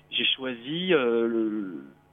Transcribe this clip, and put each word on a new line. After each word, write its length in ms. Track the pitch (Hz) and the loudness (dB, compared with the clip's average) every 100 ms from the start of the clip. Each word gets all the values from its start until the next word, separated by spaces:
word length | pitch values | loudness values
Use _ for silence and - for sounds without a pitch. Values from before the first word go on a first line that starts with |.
| - | -8
j'ai 140 | 113 113 - | -2 -2 -2
choisi, 560 | 131 120 123 165 185 | -4 -8 -6 -4 4
euh, 340 | 160 120 117 117 | 4 4 2 2
le... 580 | 113 110 107 98 78 69 69 _ | 2 0 -2 -6 -8 -14 -20 _